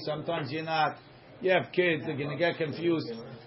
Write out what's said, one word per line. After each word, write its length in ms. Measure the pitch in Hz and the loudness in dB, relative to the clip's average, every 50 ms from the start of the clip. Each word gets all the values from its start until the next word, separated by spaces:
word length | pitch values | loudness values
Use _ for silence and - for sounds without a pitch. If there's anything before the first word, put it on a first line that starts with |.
| - | -4
sometimes 480 | 156 151 151 151 175 165 160 151 123 | -4 -6 -4 -4 -4 -4 -4 -4 -4
you're 100 | 147 160 | -6 -4
not. 340 | 160 165 160 156 151 143 - - - - - - - - - - | -4 0 2 2 2 2 0 -4 -12 -20 -20 -20 -20 -20 -8 -2
You 100 | - 180 | 2 4
have 220 | 185 170 127 - | 4 4 2 2
kids, 320 | - 180 180 175 160 147 - | 2 2 4 4 2 2 0
they're 100 | 156 147 | -4 -4
gonna 200 | 131 147 143 147 | -4 -4 -4 0
get 200 | 143 170 170 - | 2 2 2 2
confused. 540 | - 165 151 120 139 170 170 165 156 131 120 113 - - - - - - | 0 -2 -2 -2 0 0 2 2 2 0 -4 -8 -10 -12 -14 -14 -12 -2